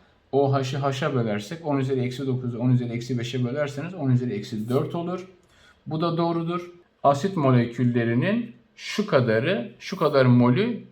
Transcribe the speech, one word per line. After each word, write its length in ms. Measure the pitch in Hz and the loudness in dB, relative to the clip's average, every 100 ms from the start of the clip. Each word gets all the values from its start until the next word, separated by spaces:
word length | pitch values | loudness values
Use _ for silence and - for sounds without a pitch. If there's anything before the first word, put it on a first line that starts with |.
| _ _ _ | _ _ _
O 220 | 135 135 | 2 2
H'ı 240 | 135 127 143 | 2 0 -2
H'a 360 | 139 131 156 | -2 0 0
bölersek 520 | 131 113 104 - 165 156 | 0 0 -2 -6 -8 -2
on 120 | 139 | -2
üzeri 220 | 131 131 | 0 -2
eksi 260 | 123 135 135 | -2 -4 -4
dokuz'u 320 | 127 123 117 | -4 -4 -2
on 120 | 127 | 2
üzeri 220 | 123 117 | 2 0
eksi 260 | 117 123 123 | -6 -4 -4
beşe 260 | 117 131 | -4 -4
bölerseniz 500 | 120 143 143 135 165 | -2 -2 -4 -6 -10
on 160 | 185 135 | -4 0
üzeri 220 | 123 123 | 2 0
eksi 360 | 104 - 110 110 | -6 -6 -8 -2
dört 260 | 131 151 | -2 -2
olur. 340 | 170 170 180 180 - _ _ _ _ - | -6 -6 -8 -10 -20 _ _ _ _ -8
Bu 140 | 156 | -4
da 160 | 175 160 | -2 0
doğrudur. 540 | 170 165 165 175 - - _ _ | 0 -2 -4 -6 -8 -20 _ _
Asit 340 | 139 139 196 175 | 0 2 0 0
moleküllerinin 1200 | 135 123 117 - 123 120 117 120 180 233 233 - _ - | 4 4 2 0 0 2 2 2 2 0 -4 -12 _ -16
şu 300 | - - 208 | -8 -4 2
kadarı, 640 | 147 113 110 147 214 226 - | 2 4 2 0 -2 -6 -12
şu 180 | - 190 | -10 -2
kadar 300 | 151 139 127 | 2 4 6
molü 580 | 123 120 143 233 214 - | 6 6 4 0 -4 -8